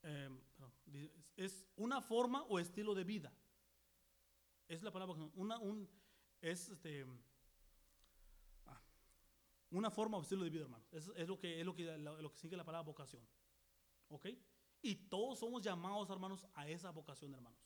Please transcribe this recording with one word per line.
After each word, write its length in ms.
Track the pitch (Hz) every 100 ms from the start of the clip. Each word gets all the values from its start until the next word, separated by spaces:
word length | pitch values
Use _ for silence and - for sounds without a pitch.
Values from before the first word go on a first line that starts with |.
em, 360 | 160 147 139 131 - -
perdón, 180 | 131 - -
dice, 260 | 143 151 - - -
es 300 | 190 190 - -
una 220 | 226 269
forma 440 | - 226 247 262
o 160 | 311 190
estilo 340 | 175 190 208
de 100 | 196
vida. 300 | 180 208 139 - - _ _ _ _ _ _ _ _ _ _ _ _
Es 160 | 165
la 80 | 208
palabra, 240 | 185 185 160 156
una, 240 | 175 196 233
un, 320 | 202 214 190 - - - _ _
es, 300 | 165 175 -
este, 380 | 185 165 147 131 123 - - - - - - - - - - - - - - -
ah, 140 | 127 - - - - _ _ _ _ _
una 180 | 175 220
forma 280 | 208 220 208
o 40 |
estilo 220 | 147 190
de 80 | 175
vida, 100 | 160
hermano. 240 | 139 120 -
Es, 160 | 160 156 196
es 120 | 170
lo 120 | 185
que, 200 | 180 165
es 60 | 175
lo 80 |
que, 240 | 175 165 156
lo, 240 | 147 156
lo 100 | 156
que 60 | -
sigue 180 | 165 180
la 80 |
palabra 220 | 160 160 156
vocación. 420 | 147 135 120 117 _ _ _ _ _ _ _ _
¿Ok? 180 | 151 185 247 - - _ _
Y 120 | 247 190 -
todos 300 | 185 240 254
somos 240 | 233 240
llamados, 440 | 202 175 180 202 196
hermanos, 340 | 190 185 190 -
a 160 | - 147
esa 220 | 165 185
vocación, 420 | 160 147 139 143
hermanos. 260 | 135 117 113